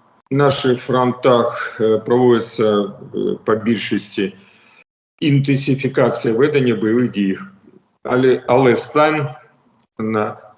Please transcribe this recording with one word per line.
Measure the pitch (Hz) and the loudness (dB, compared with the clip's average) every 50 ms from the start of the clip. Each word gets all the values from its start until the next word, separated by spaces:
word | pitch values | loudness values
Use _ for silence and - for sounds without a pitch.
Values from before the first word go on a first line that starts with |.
| _ _ _ _ _ - | _ _ _ _ _ -4
наших | 135 139 143 139 131 - - 131 123 127 | 0 2 2 2 2 0 0 0 0 0
фронтах, | - - 127 127 127 123 117 - - 135 123 117 113 - - - - - - - | -2 -2 0 0 0 0 0 0 2 2 4 4 2 0 -4 -6 -10 -10 -6 -2
е, | 110 110 110 107 | 0 0 0 0
проводиться, | 110 - 120 123 127 123 120 113 - - - - 113 107 104 101 | 0 0 2 4 4 4 4 2 0 -4 -4 -2 0 2 2 0
е, | 101 98 - - - - - 104 101 98 95 - - | 0 -2 -6 -14 -14 -10 -6 -4 -4 -4 -4 -4 -2
по | - 107 | -2 -2
більшості | 110 107 113 117 95 - - 113 101 - - - - 98 95 - - - _ _ _ _ _ _ _ _ _ _ _ _ _ _ - | 0 0 -2 -2 -2 -2 -4 -4 -4 -6 -6 -6 -4 -4 -4 -6 -10 -20 _ _ _ _ _ _ _ _ _ _ _ _ _ _ -4
інтенсифікація | 160 151 143 139 135 139 139 131 - - 135 131 - 127 - 143 131 117 - - - 127 110 | 0 2 2 2 2 2 0 0 0 -2 -2 -2 -2 -2 0 0 0 0 0 -2 -2 -2 0
ведення | 113 139 156 147 139 131 123 113 | 2 2 2 2 2 0 0 0
бойових | 98 110 107 113 123 123 117 | 0 0 0 0 0 0 -2
дій. | - 104 101 95 95 - - - - _ _ _ _ _ _ _ _ _ - - | -2 -2 -2 -2 -2 -4 -8 -16 -20 _ _ _ _ _ _ _ _ _ -6 -2
Але, | 127 127 131 131 123 - - | 0 2 2 2 2 2 2
але | 131 123 131 135 123 113 | 2 2 4 4 4 2
стан | 104 - - - 147 151 156 151 151 139 - - - - _ _ _ _ _ _ _ _ _ _ - | 2 0 -2 0 2 2 2 2 -2 -4 -6 -8 -12 -20 _ _ _ _ _ _ _ _ _ _ -8
на | 110 110 110 107 104 113 113 - - - - | -6 -4 -2 -2 -2 -4 -6 -12 -18 -20 -20